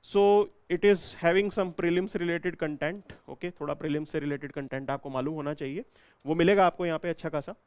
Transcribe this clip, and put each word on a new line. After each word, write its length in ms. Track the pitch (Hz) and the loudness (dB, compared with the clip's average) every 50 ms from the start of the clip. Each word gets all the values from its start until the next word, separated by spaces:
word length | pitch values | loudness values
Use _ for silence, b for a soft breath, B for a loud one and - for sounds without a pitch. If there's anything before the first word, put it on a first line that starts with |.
So 480 | _ - - 202 202 202 202 208 208 - - _ _ _ | _ 0 4 4 6 6 6 6 4 2 -4 _ _ _
it 140 | 175 170 - 208 | -2 2 4 4
is 240 | 202 175 - - - - | 4 4 0 -10 -10 0
having 300 | - 170 175 190 202 202 | 2 4 4 4 2 0
some 200 | - - 190 185 160 | 0 -2 -2 -2 -2
prelims 420 | - 170 170 175 175 185 202 - | -2 0 0 2 0 0 -2 -4
related 420 | 185 175 170 170 170 - 180 170 | -4 -2 -2 -2 -2 -4 -6 -4
content, 560 | - 170 156 151 139 147 151 180 208 190 _ - - _ - | -4 -6 -6 -4 -4 -4 -6 -6 -8 -14 _ -20 -20 _ -18
okay, 220 | 135 - - 175 175 _ | -14 -10 -10 -10 -10 _
थोड़ा 120 | 143 143 147 | -8 -8 -6
प्रीलिम्स 380 | 147 - 156 147 151 151 151 | -6 -4 -4 -4 -4 -4 -4
से 80 | - 160 | -6 -6
रिलेटेड 320 | 143 147 143 143 151 139 | -4 -4 -6 -6 -8 -10
कंटेंट 380 | - 147 139 131 - 135 135 131 | -10 -10 -8 -6 -8 -8 -4 -4
आपको 180 | 135 139 - 143 | -6 -6 -6 -6
मालूम 240 | 135 131 131 147 160 | -6 -4 -4 -4 -4
होना 180 | 156 143 143 151 | -4 -6 -6 -6
चाहिए, 300 | 143 147 135 139 180 262 b b b b b b b _ | -6 -8 -8 -8 -8 -10 b b b b b b b _
वो 100 | 135 160 | -4 2
मिलेगा 300 | 165 170 175 208 202 190 | 4 4 6 6 6 6
आपको 200 | 175 - - 180 | 4 4 0 -4
यहाँ 140 | 170 160 156 | -4 -4 -4
पे 100 | - 175 | -4 -6
अच्छा 200 | 165 - - 160 | -6 -6 -6 -6
खासा। 260 | 151 147 139 - 202 _ _ | -6 -4 -6 -6 -16 _ _